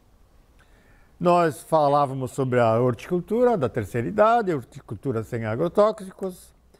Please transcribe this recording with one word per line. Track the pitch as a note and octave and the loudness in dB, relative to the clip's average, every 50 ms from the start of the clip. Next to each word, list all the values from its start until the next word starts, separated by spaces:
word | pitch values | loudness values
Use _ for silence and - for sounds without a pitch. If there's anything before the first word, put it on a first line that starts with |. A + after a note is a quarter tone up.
| _ _ _ _ _ _ _ _ _ _ _ _ _ _ _ _ _ _ _ _ _ _ _ - | _ _ _ _ _ _ _ _ _ _ _ _ _ _ _ _ _ _ _ _ _ _ _ -2
Nós | E3+ F3 F3 F3 E3+ E3 C#3 - - | 2 2 4 4 4 2 0 -4 -4
falávamos | - - D#3 D3+ C#3+ C#3+ D3 C#3+ C3 C3+ C3+ B2+ B2 | -2 0 2 2 4 4 2 2 0 -2 -4 -8 -6
sobre | - - C#3 C3 A#2+ B2 | -4 -4 -2 0 2 2
a | A#2+ A2+ A2+ A#2 | 4 4 4 2
horticultura | B2+ B2+ A#2+ - - - F3+ F3+ F3 - G#3 A#3 B3 A#3+ A#3 | 2 0 0 -4 -6 -6 -4 -4 -4 -2 0 2 2 2 2
da | F#3+ C3 A#2 | 0 -2 -4
terceira | - B2+ G#2+ F#2+ - A#2+ A#2 | -4 -6 -6 -6 -6 -6 -6
idade, | D#3+ G3 G#3+ G#3 A3 A#3 A#3+ A3+ F3+ E3+ | -2 0 2 4 4 4 2 0 -2 -4
horticultura | C#3 A2+ - - C#3 - - A#2+ G2+ - C#3 A#2+ A2+ A2 | -4 -6 -10 -16 -20 -16 -16 -14 -8 -6 -6 -4 -4 -6
sem | - - A#2 A2+ | -6 -6 -6 -4
agrotóxicos. | A2 G#2+ B2 D#3+ F3 - - G#3 G#3+ G#3+ G#3+ F#3+ F#3+ - - G3+ F#3+ F3+ - - - _ _ _ _ _ _ | -4 -4 -2 -4 0 2 2 2 2 0 -4 -10 -20 -14 -10 -10 -10 -10 -12 -18 -20 _ _ _ _ _ _